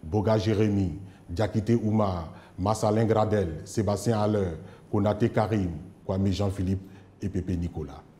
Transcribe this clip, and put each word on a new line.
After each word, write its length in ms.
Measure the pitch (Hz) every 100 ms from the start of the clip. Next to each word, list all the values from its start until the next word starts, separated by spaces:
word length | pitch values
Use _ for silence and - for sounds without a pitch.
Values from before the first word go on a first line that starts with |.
Boga 340 | 80 104 98 110
Jérémy, 600 | 90 104 110 101 95 76 - - -
Diakité 460 | 87 104 113 101
Oumar, 600 | 117 110 110 101 90 78 - - -
Massalin 460 | 95 113 110 107 110
Gradel, 560 | 107 107 104 87 78 -
Sébastien 540 | - 101 101 120 110
Haller, 380 | 107 107 92 78 - - -
Konaté 380 | 107 104 104 117
Karim, 400 | 120 104 107 90 78 - - -
Kwame 260 | 95 98
Jean-Philippe 560 | 90 101 98 95 95 - - - -
et 100 | 98
Pépé 280 | 92 85 87
Nicolas. 460 | 85 - 71 - - -